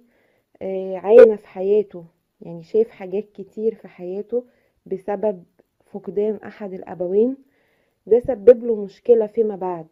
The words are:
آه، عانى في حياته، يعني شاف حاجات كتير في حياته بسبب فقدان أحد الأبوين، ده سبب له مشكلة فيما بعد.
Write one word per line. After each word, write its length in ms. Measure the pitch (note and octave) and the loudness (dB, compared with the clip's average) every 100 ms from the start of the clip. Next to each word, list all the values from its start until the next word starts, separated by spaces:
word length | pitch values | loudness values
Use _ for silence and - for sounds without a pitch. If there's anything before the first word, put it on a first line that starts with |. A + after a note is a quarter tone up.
| _ _ _ _ _ - | _ _ _ _ _ -14
آه، 340 | F#3+ F#3+ F#3+ F#3 | -10 -8 -8 -6
عانى 400 | F#3 A#3 - G#3 | 4 8 8 6
في 120 | - | -8
حياته، 560 | F#3+ F#3+ G#3 G3+ F3 E3+ _ _ _ | -8 -2 0 -2 -8 -20 _ _ _
يعني 220 | E3+ E3+ | -18 -18
شاف 280 | D#3+ G#3+ A3+ | -4 -2 -2
حاجات 340 | - F#3+ F#3+ G#3 | -4 -10 -8 -10
كتير 400 | - F#3+ - A3 | -14 -18 -10 -8
في 140 | G#3+ F#3 | -8 -12
حياته 560 | - F3+ F#3+ G3+ A#3+ B3 _ _ _ - | -16 -12 -12 -8 -8 -8 _ _ _ -12
بسبب 580 | F#3 - G3+ G#3+ F#3 F3 _ _ _ _ | -12 -8 -6 -4 -6 -12 _ _ _ _
فقدان 480 | G3+ G3 F#3 G#3+ G3+ | -16 -10 -4 -4 -4
أحد 360 | - G3+ G#3 | -10 -16 -14
الأبوين، 640 | F#3 - E3+ F3 G3 A#3+ C4+ _ _ _ _ _ _ - | -14 -14 -10 -4 0 0 -2 _ _ _ _ _ _ 0
ده 140 | A#3 | 0
سبب 440 | A#3+ A#3 G3 A#3+ | 0 0 4 4
له 100 | A#3 G#3+ | 4 -4
مشكلة 500 | G3+ - - A#3 G#3 | -6 -4 0 2 2
فيما 300 | A3 G#3+ F#3+ | -2 -4 -4
بعد. 300 | F#3 F3 D#3+ | -8 -8 -12